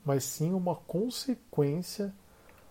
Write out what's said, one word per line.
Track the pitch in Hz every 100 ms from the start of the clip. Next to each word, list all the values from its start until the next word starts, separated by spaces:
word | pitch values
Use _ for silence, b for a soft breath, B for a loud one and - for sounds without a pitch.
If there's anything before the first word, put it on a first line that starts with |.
mas | 147 139 135
sim | - 156
uma | 185 180 160
consequência | - 165 240 - - 233 - - 143 156 180 - 196 196 b b b b b